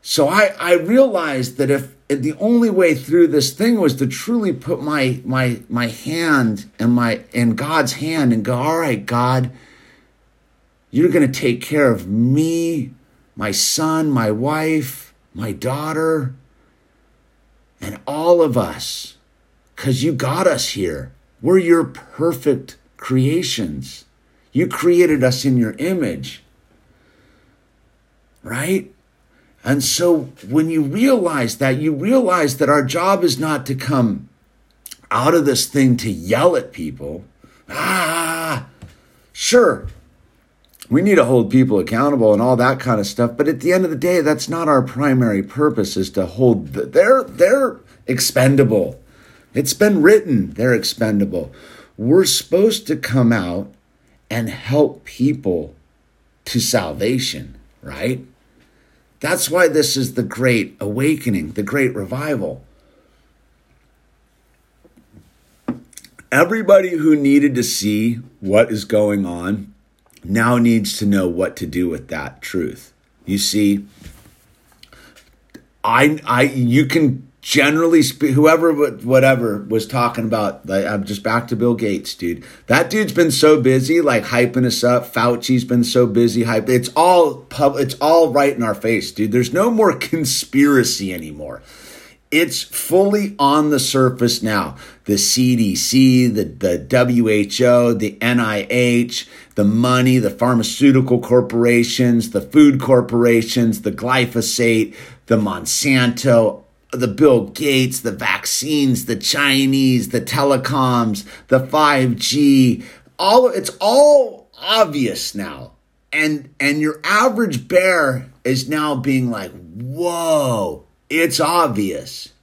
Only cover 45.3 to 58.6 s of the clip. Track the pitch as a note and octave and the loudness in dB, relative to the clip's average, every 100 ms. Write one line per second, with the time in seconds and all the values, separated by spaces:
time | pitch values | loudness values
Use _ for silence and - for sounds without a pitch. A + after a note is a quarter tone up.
45.3 | G2+ G2 C3 D3+ - G2 - F#2+ - F#2 | 0 -4 -2 0 0 -4 -4 -4 -4 -6
46.3 | F#2+ B2+ G#2+ D2+ C#2 - - G3+ C4 - | 2 2 2 -2 -8 -2 2 4 4 0
47.3 | - F3+ C4+ C4 - _ _ - B2+ - | 2 2 4 0 -4 _ _ -6 -4 -2
48.3 | - C3 C#3 C3 G#2 E2 - _ _ - | 2 2 4 4 2 -2 -8 _ _ -20
49.3 | _ _ C#3+ C#3 - G#3 F#3+ D3+ G#3+ G3+ | _ _ -4 -4 0 2 4 6 4 4
50.3 | B2 F2+ - B2 A#2 - - A2 G2+ G2 | -2 -2 -2 0 0 -2 -4 -2 0 -2
51.3 | F2 D#2 - - - - - A2+ E3+ F#3+ | -4 -10 -16 -20 -20 -20 -8 2 4 4
52.3 | - - F3 G#3+ G#3+ - D3+ - B2+ A#2 | -2 -2 2 2 0 -6 -8 -4 0 0
53.3 | A#2 F2+ F2 G#2 _ _ _ _ _ _ | 0 -4 -8 -10 _ _ _ _ _ _
54.3 | A#2 A2+ - - C#3+ D3 - - - C3 | -8 -8 -10 -4 0 0 0 -20 -4 -2
55.3 | D3+ G#2 F2 D2 - _ _ _ _ _ | -2 -4 -4 -6 -16 _ _ _ _ _
56.3 | _ - A#2+ - A#2 F2 C#2 G#2+ C3 C3 | _ -6 -4 -2 -2 -4 -6 -4 -4 -6
57.3 | - B1+ - _ _ - C2+ A#2 C3 - | -10 -14 -20 _ _ -18 -10 -8 -8 -12
58.3 | _ _ _ | _ _ _